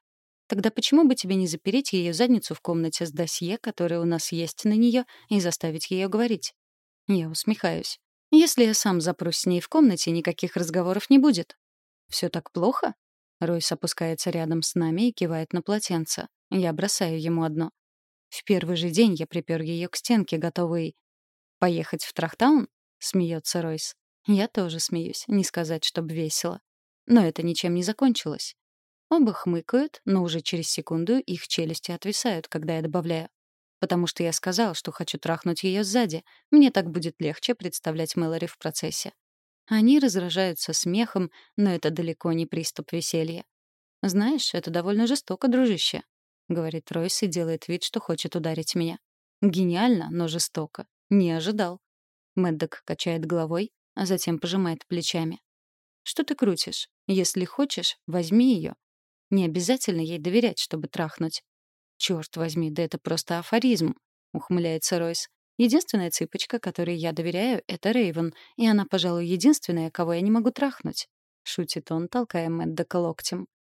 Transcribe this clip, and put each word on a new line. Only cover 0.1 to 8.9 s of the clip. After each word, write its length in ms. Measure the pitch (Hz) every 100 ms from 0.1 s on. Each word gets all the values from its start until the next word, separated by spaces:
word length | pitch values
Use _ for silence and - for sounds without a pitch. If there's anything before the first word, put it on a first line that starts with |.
| _ _ _ -
«Тогда 220 | 202 220
почему 320 | - - 294
бы 100 | 294
тебе 220 | 254 180 190
не 100 | 180
запереть 460 | 165 196 254 277
её 200 | 185 175
задницу 440 | 160 240 226 - 170
в 40 |
комнате 460 | - 165 160 - 165
с 60 |
досье, 440 | 151 165 - 175 220
которое 440 | 226 - 170 170
у 40 |
нас 280 | 170 165 -
есть 320 | 165 165 -
на 80 | 214
неё, 320 | 214 240 247 240 - -
и 100 | 202
заставить 540 | 175 - 165 160 -
её 160 | 185 190
говорить?» 460 | 214 240 202 - - _ _ _ _ -
Я 240 | 190 160
усмехаюсь. 680 | 160 - 214 180 165 - - _ _ -
«Если 320 | 311 330 -
я 100 | 226
сам 260 | 214 208